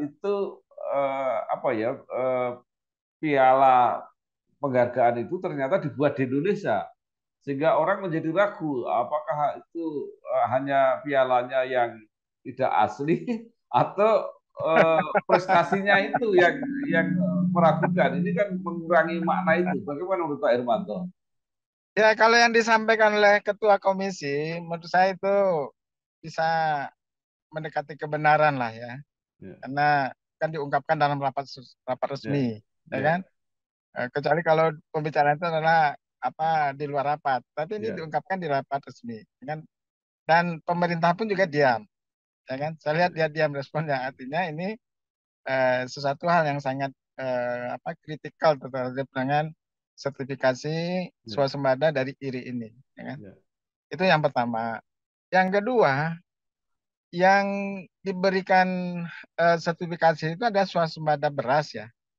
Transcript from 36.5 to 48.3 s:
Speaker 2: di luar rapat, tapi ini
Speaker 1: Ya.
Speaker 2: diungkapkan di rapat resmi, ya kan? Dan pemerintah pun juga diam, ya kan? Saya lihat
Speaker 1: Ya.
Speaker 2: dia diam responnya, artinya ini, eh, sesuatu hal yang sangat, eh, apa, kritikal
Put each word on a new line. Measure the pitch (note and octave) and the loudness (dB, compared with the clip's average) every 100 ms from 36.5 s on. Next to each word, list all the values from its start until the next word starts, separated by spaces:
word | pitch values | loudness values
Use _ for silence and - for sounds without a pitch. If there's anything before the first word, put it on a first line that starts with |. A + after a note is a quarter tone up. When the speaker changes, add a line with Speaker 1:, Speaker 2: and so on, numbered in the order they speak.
| D#3 C#3+ C#3 | 0 0 -4
Speaker 2:
di | D3 | -4
luar | C#3+ C#3 D3+ | -2 -2 -2
rapat, | C#3 B2 - D3 | -2 -2 -4 -8
tapi | E3 G#3+ | -6 -6
ini | A3 | -6
Speaker 1:
Ya. | F3+ | -6
Speaker 2:
diungkapkan | D#3+ D3+ - F#3+ | -6 -6 -4 -6
di | D#3+ | -2
rapat | C3+ - C#3+ - | -4 -2 -8 -8
resmi, | - A#3 - - _ | -16 -14 -14 -16 _
ya | B3+ | -12
kan? | D#3 - _ _ _ _ _ | -12 -12 _ _ _ _ _
Dan | - E3+ F3 D#3+ | 2 2 2 -4
pemerintah | - F3 F3 E3+ E3+ F3 | -4 0 0 2 0 0
pun | A3 | -2
juga | F#3 F#3 | 0 0
diam, | D3 C3+ A2+ G#2+ _ _ _ _ _ - | 4 2 2 -4 _ _ _ _ _ -12
ya | |
kan? | C3+ D3+ D#3+ | -8 -8 -6
Saya | D3+ D#3 | -2 0
lihat | F3+ D#3+ | 0 0
Speaker 1:
Ya. | D#3 | -2
Speaker 2:
dia | D#3 D3+ | 0 -2
diam | C#3 | -2
responnya, | C#3 D3+ D#3+ C3+ | -6 -6 -2 -4
artinya | C3+ C3+ B2+ D#3+ E3 | -4 -10 -6 -4 -4
ini, | D3+ F#3+ A3 _ _ _ _ _ _ | -6 -8 -8 _ _ _ _ _ _
eh, | C3 C3 B2+ B2+ B2 | -4 0 2 0 -4
sesuatu | D3 C#3 C#3 E3+ | -6 -4 -2 0
hal | F3 D3+ | 2 2
yang | C#3+ | -2
sangat, | C3+ C3+ C3+ - _ - | -4 -4 -6 -10 _ -10
eh, | C3 B2 B2 B2 B2 | -4 -2 -4 -4 -6
apa, | B2+ E3+ E3+ | -8 -10 -12
kritikal | - D3+ D3+ | -12 -12 -14